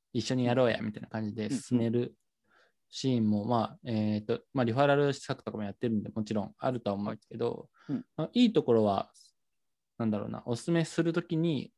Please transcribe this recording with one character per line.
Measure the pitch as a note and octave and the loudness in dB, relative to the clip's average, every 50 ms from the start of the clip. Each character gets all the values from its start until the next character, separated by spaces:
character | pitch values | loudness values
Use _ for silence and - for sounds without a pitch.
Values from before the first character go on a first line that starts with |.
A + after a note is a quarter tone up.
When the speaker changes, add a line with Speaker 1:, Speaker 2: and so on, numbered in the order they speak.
| _ _ | _ _
Speaker 1:
一 | - A#2 - | -4 -4 -2
緒 | - C3 | 0 0
に | B2+ B2 | 0 2
や | A#2+ A#2+ | 2 4
ろ | C3 B2+ | 4 4
う | A#2 | 4
や、 | - - | 2 0
Speaker 2:
う | |
ん。 | A2 | -4
Speaker 1:
み | G#2+ | -6
た | G#2 - | -8 -8
い | - | -12
な | - | -8
感 | - A2 A2 | -8 -6 -6
じ | G#2 G#2 | -6 -6
で | A2 G#2+ A2 | -6 -4 -4
Speaker 2:
う | |
ん | C3+ | -4
う | |
ん。 | A2 | -6
Speaker 1:
進 | - - B2+ A#2+ | -2 0 0 2
め | A2+ A2+ | 2 2
る | A2+ A#2+ B2 - - _ _ _ _ _ _ _ _ _ _ _ _ _ _ _ | 0 0 -2 -2 -6 _ _ _ _ _ _ _ _ _ _ _ _ _ _ _
シ | - - - C3 | -12 -4 -2 0
ー | B2+ A#2 | 2 2
ン | A2 G#2+ | 4 2
も、 | G#2 G#2 G#2 | 2 2 0
ま | A#2+ A#2+ A#2 G#2+ - - | 0 0 0 0 -2 -4
あ、 | - - | -10 -8
え | C3 A2+ G#2+ G#2+ G#2+ G#2+ G#2 G#2+ | -4 -2 0 0 0 0 -2 -2
ー | |
と、 | - A#2 - - _ - | -2 -4 -4 -4 _ -2
ま | C3+ | 0
あ、 | B2 | 0
リ | A#2 A2+ | 2 4
フ | C3+ | 4
ァ | C#3+ C#3+ | 4 4
ラ | C#3+ | 4
ル | C#3+ C#3+ C#3+ C3+ | 4 4 2 0
施 | - | -2
策 | - - C3 - - | -6 -8 -8 -6 -6
と | G#2+ | -8
か | G#2+ G#2+ | -8 -6
も | G#2 | -6
や | G2+ | -8
っ | G2 | -6
て | - B2 A#2 | -4 -2 -2
る | A2+ | 0
ん | G#2 | -2
で、 | A2+ - | -2 -4
も | - A2+ G#2+ | -6 -6 -4
ち | - A2 | -2 -2
ろ | G#2 F#2+ | -2 -2
ん | - - _ | -4 -8 _
あ | - C3+ | -4 -4
る | B2+ A#2 | -4 -2
と | - G2+ | -2 -2
は | G2+ | -2
思 | G2+ G2+ A2 | -2 -4 -6
う | A2 | -8
ん | |
で | - | -10
す | _ _ | _ _
け | A#2 A2+ | -8 -4
ど、 | A#2+ A#2 - - - - _ _ - - | -4 -4 -4 -6 -12 -18 _ _ -8 -6
Speaker 2:
は | C#3 | -6
い。 | - | -6
う | |
ん。 | - - _ - | -6 -8 _ -6
Speaker 1:
ま | D#3+ | -6
あ、 | - - | 0 4
い | A#3+ B3 | 4 4
い | G#3+ - | 6 4
と | D#3 - | 2 4
こ | C3 A#2 | 4 4
ろ | A2+ G#2+ | 6 6
は、 | G#2 G2 F#2+ - - _ - - - _ _ _ _ _ _ _ _ _ _ _ _ _ - | 4 2 2 -2 -4 _ -20 -20 -20 _ _ _ _ _ _ _ _ _ _ _ _ _ -4
な | A#2 A2 | -2 -2
ん | |
だ | G#2 G2+ | 0 -2
ろ | G#2+ A2+ | -4 -6
う | |
な、 | A2+ - - B2 | -8 -8 -6 -6
お | A#2+ | -6
す | - - | -4 -2
す | E3+ | 0
め | E3+ E3 E3 | 0 0 0
す | - - - D#3+ | 0 0 0 0
る | E3+ E3 | 0 0
と | F3 | -2
き | - - E3 D#3 | -2 -2 -2 0
に、 | E3 E3+ D3+ B2 - - _ | 0 0 0 -2 -4 -8 _